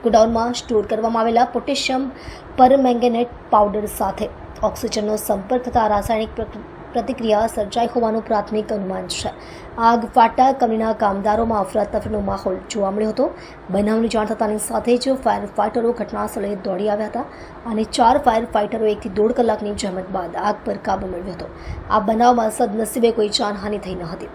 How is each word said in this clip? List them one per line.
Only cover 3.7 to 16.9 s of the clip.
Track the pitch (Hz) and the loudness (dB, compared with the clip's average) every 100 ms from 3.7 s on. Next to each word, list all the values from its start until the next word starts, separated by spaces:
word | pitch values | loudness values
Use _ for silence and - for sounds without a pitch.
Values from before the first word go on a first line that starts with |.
| 208 208 | 2 -4
સાથે | - 202 190 214 - - - | -2 -4 -2 -6 -8 -16 -4
ઓક્સિજનનો | 214 - 226 226 208 214 | -4 -2 -4 -2 -2 -2
સંપર્ક | - 202 190 254 | 0 -2 0 -2
થતા | 247 240 214 | 2 2 4
રાસાયણિક | 208 202 220 220 - | 2 0 -2 -2 -6
પ્રક-, | 214 - - - - | -8 -10 -16 -16 -6
પ્રતિક્રિયા | 240 220 240 226 208 233 | -4 -4 -2 2 2 2
સર્જાઈ | - 202 233 233 | -2 -2 0 0
હોવાનું | 247 226 220 | 2 0 0
પ્રાથમિક | 214 214 202 214 208 | 0 -2 0 -4 -2
અનુમાન | 214 190 185 180 | -4 -4 -6 -6
છે. | - 185 - - - - - | -6 -8 -10 -18 -16 -14 2
આગ | 226 233 226 | 4 4 2
ફાટતા | 254 226 - 262 | 4 4 6 4
કંપનીના | 269 233 220 220 | 4 2 2 0
કામદારોમાં | 220 208 196 208 214 226 214 | 0 0 2 0 2 2 0
અફરાતફરીનો | 190 214 208 214 208 214 | 0 -2 0 -2 -4 -4
માહોલ | 196 196 196 185 - | -2 -2 -4 -4 -6
જોવા | 208 196 | -2 -2
મળ્યો | 202 214 | 0 -2
હતો. | 214 294 - - - - | 0 -2 -2 -18 -18 -2
બનાવની | 190 208 220 226 | 0 2 2 2
જાણ | 226 208 | 0 0
થતાની | 220 214 214 | -2 -2 -2
સાથે | - 226 240 240 | -2 -2 2 2
જ | 269 | 2
ફાયર | 262 233 202 202 | 0 2 0 -2
ફાઇટરો | - 208 240 233 | 0 0 2 0
ઘટના | 233 196 208 214 | -2 -6 -4 -4
સ્થળે | - 202 | -4 -4
દોડી | 202 196 185 | -4 -4 -2
આવ્યા | 208 | -2